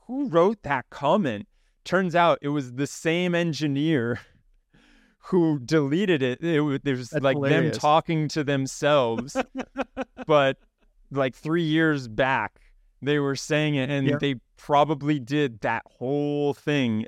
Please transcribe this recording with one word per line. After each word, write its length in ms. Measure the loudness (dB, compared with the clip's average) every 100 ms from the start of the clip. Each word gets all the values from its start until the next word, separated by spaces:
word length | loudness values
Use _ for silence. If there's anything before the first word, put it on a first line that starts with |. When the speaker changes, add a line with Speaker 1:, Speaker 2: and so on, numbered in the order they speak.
| -10
Speaker 1:
who 220 | -6 0
wrote 340 | 4 2 0
that 260 | -4 -4 -6
comment. 580 | -4 0 2 2 -4 -10 _ _ _
Turns 320 | -2 0 2 2
out 220 | 4 2
it 80 | 0
was 240 | -4 -4
the 120 | -6 -6
same 460 | -4 -2 0 0
engineer 840 | 0 -2 -2 -2 0 0 0 0 -4 -10 _ _ _ _
<laughs> 480 | _ _ _ _ _
who 420 | -2 2 2 0
deleted 640 | 0 0 2 0 2 2
it. 220 | 0 -2
It 180 | 0 0
wa-, 160 | 2 -2
it 20 | -2
was 240 | -4 -4
Speaker 2:
That's 120 | -2
Speaker 1:
like, 140 | 0 2
them 300 | 2 2 0
Speaker 2:
hilarious. 60 | 0
Speaker 1:
talking 480 | 2 2 2 -2 -2
to 140 | -2
themselves. 920 | -2 -2 -2 -2 2 2 2 -2 -6 -6
Speaker 2:
<laughs> 40 | -6 -8 -10 -8 -8 -8 -12 -8 2
Speaker 1:
But, 300 | 2 2 -2 _ _ _ _ -8
like, 260 | -2 -2 -4
three 280 | -4 -2
years 440 | 0 2 2 0 -4
back, 540 | -2 0 0 -2 _ _ _ _ -8
they 160 | -2 0
were 160 | 0 -4
saying 400 | -2 0 2 0
it, 140 | -2
and 180 | 0 0
Speaker 2:
Yeah. 120 | 0
Speaker 1:
they 160 | -2 -4 _ _
probably 600 | 2 4 4 0 -2 -2
did 400 | -2 -2 -2 -2
that 200 | -4 -4 -6
whole 640 | -10 -4 -4 -2 -2 -2
thing 520 | -2 -2 0 0 -2